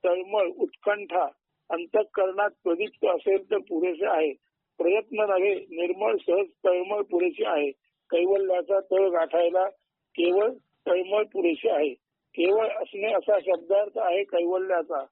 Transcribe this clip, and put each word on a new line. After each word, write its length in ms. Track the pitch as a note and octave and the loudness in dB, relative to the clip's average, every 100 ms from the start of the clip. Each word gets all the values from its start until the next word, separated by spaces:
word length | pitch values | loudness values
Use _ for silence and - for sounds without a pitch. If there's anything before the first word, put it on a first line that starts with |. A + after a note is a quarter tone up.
तळमळ, 460 | F#3 F3+ F#3 G#3 F3+ - | 0 -2 -2 -2 -2 -2
उत्कंठा 680 | - - - G#3 F#3+ F3 D3 - _ _ _ | -6 -4 -4 -4 -2 -2 -2 -6 _ _ _
अंतःकरणात 800 | E3+ E3+ G#3+ G#3+ - F#3+ F#3+ G#3 F3+ | -8 -2 -2 0 0 -2 0 -2 -2
प्रदीप्त 420 | F3+ E3+ G#3 _ G#3 | -4 -2 -4 _ 0
असेल 460 | E3+ - G3 G3 | 0 2 0 0
तर 60 | G#3 | -4
पुरेसे 480 | - E3 F3+ D#3+ G3+ | -2 -2 -2 -2 0
आहे. 280 | E3+ D#3 C3+ _ _ _ _ | 0 0 -4 _ _ _ _
प्रयत्न 420 | E3+ G3+ G#3+ G#3+ | 0 0 -2 -2
नव्हे, 360 | G#3 F#3+ G3 F#3+ | 0 2 2 0
निर्मळ 600 | - E3 F3 F3+ G#3+ C#4+ - | -6 -6 -4 -2 0 0 0
सहज 180 | F3+ F#4+ _ - | 0 0 _ 0
तळमळ 360 | F3+ F3+ G#3 | 0 0 -4
पुरेशी 420 | G3+ F3 F3+ D3+ | -2 0 0 -2
आहे. 280 | G#4 E3 C#3+ - _ _ _ | -2 0 -2 -6 _ _ _
कैवल्याचा 680 | E3+ F3+ G3 F#3+ F3+ F3 G3 | 0 2 0 0 -2 0 -2
तळ 300 | F#3+ F#3+ G3 | 0 2 2
गाठायला 580 | F3 E3 E3+ E3+ F3+ F#3+ F#3+ _ _ _ - | 2 0 2 2 2 -2 -4 _ _ _ -2
केवळ 340 | E3+ F3+ A3 C4 _ _ - | 0 2 0 -2 _ _ -2
तळमळ 360 | F3+ F#3 G#3 | -2 0 -2
पुरेशी 460 | G#3+ G4 F3 - - | -2 -2 -2 0 0
आहे. 200 | D3+ D3+ B2 _ _ _ - | 0 -2 -4 _ _ _ -2
केवळ 320 | F3 G#3 A3 | 2 2 0
असणे 460 | G#3+ - G3+ G#3 | -4 -8 -6 -2
असा 260 | G3+ - G#3 | -2 2 0
शब्दार्थ 580 | F3 E3+ E3+ G3 G#3 - | 2 -2 2 0 0 -2
आहे 260 | F3+ F3+ | 0 0
कैवल्याचा. 800 | G3 F3+ F3 F#3 F#3+ F3 D#3+ D3+ C3+ | 0 -2 0 -2 0 -2 -2 -6 -8